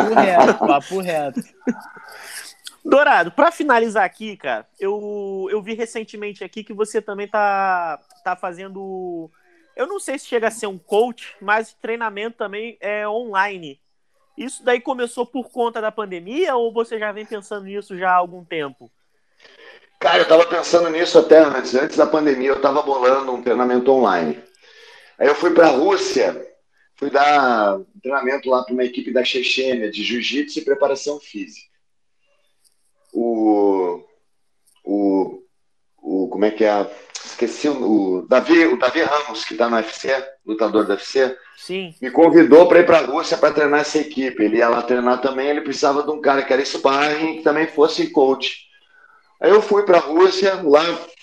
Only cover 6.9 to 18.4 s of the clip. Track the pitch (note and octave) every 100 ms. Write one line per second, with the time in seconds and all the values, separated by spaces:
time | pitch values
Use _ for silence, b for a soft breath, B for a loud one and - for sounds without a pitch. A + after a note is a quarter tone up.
6.9 | A3 G#3 G3 G#3 G#3+ G3+ G3 G3 F#3 E3
7.9 | D3 _ _ F#3 F3+ F#3 F3 G3 F#3+ F#3+
8.9 | F#3 F3+ E3+ D#3+ _ _ _ _ - D4
9.9 | G4 - C4+ - A#3+ A3 A3 G#3 F#3+ -
10.9 | G#3 A#3+ A#3 - - G3 G#3+ A3 _ A3
11.9 | A#3 A3 G3+ A3+ A#3 G#3 G3+ A#3 - G3
12.9 | G#3 G#3 A3 A#3+ F#3+ G3+ F#3 D#3 C#3 _
13.9 | _ _ _ _ - A#3+ - B3 B3 C#4+
14.9 | B3+ A#3+ - A#3+ C4+ A#3 B3+ A#3 A#3 G#3+
15.9 | G#3+ G3+ F3+ F3 C#4 F4+ B3 A#3 A3+ A#3
16.9 | A3 G#3+ G3+ G#3+ G#3+ F#3+ G#3 F#3+ G3+ G3+
17.9 | F3+ F#3 F3+ F3+ F3+